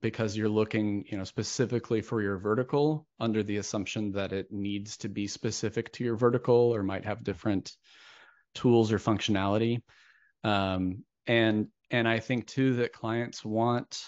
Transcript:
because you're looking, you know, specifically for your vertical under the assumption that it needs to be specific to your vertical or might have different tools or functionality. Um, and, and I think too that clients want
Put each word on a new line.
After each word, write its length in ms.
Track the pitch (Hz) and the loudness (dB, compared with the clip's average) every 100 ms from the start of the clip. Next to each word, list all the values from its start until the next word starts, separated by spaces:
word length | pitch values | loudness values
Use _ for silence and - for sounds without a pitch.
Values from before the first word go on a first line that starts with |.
because 340 | 113 110 110 107 | -6 -2 -2 0
you're 140 | 107 | 0
looking, 560 | 107 107 113 107 101 - | 2 2 2 0 -2 -4
you 80 | 101 | -8
know, 80 | |
specifically 800 | 95 - 107 - 120 120 - 113 | -8 -6 -6 -2 0 0 -2 -2
for 220 | 101 117 | -2 -2
your 160 | 101 98 | -2 -2
vertical 680 | 101 110 127 143 147 156 - - | 0 0 2 2 2 0 -6 -6
under 240 | 120 107 | -2 0
the 140 | 104 104 | 0 -2
assumption 560 | 98 110 95 - 104 | -2 -4 -4 -2 -2
that 200 | 98 98 | -2 -2
it 180 | 95 92 | -4 -6
needs 460 | 104 101 101 104 - | -4 -4 -4 -6 -10
to 120 | 107 | -8
be 180 | 98 101 | -6 -6
specific 640 | - 117 - 110 110 113 | -4 -4 -2 -4 -4 -6
to 100 | - | -4
your 120 | 123 110 | -4 4
vertical 400 | 120 120 - 120 120 | 4 4 4 6 6
or 80 | 113 | 2
might 240 | 98 98 104 | -2 -4 -4
have 180 | 104 | -6
different 480 | - 95 107 98 - - _ - - - - _ _ - | -4 -4 0 0 -2 -14 _ -20 -20 -20 -20 _ _ 0
tools 360 | 127 117 110 | 6 6 6
or 60 | 107 | 2
functionality. 840 | - 107 - 101 98 104 113 120 - _ _ _ _ _ | 2 0 2 0 2 2 2 -2 -6 _ _ _ _ _
Um, 600 | 110 104 98 95 92 92 - _ - | 0 2 2 0 -2 -4 -12 _ 0
and, 400 | 117 110 107 104 _ - | 4 4 2 -2 _ -4
and 160 | 123 113 | 0 2
I 120 | 113 | 0
think 280 | - 127 110 | 0 -4 -4
too 300 | - 135 123 | 0 2 2
that 160 | 120 | -2
clients 520 | - 113 113 120 - 107 | -4 -4 -4 -4 -8 -6
want 580 | 110 117 120 - - | 0 0 0 -4 -12